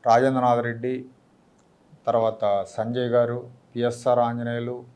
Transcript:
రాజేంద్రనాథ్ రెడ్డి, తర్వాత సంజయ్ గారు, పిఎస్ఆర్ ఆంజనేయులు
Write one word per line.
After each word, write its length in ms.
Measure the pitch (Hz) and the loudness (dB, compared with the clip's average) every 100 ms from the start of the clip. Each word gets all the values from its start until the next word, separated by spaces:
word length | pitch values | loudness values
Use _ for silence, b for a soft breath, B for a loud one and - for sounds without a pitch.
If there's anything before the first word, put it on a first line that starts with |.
| 123 | 4
రాజేంద్రనాథ్ 580 | 117 131 131 123 120 | 4 4 2 2 2
రెడ్డి, 400 | 120 113 127 127 127 _ _ _ _ _ _ _ _ - - | 0 -6 -6 -6 -10 _ _ _ _ _ _ _ _ -8 -2
తర్వాత 580 | 117 113 110 104 101 95 | 0 0 0 0 0 -2
సంజయ్ 400 | - 110 123 123 | -6 -4 -2 2
గారు, 380 | 120 120 120 - - _ 117 | 2 2 -2 -10 -20 _ -4
పిఎస్ఆర్ 420 | 120 120 131 120 | -4 -2 0 2
ఆంజనేయులు 640 | 120 120 120 120 120 123 123 | 2 -2 -6 -6 -6 -10 -14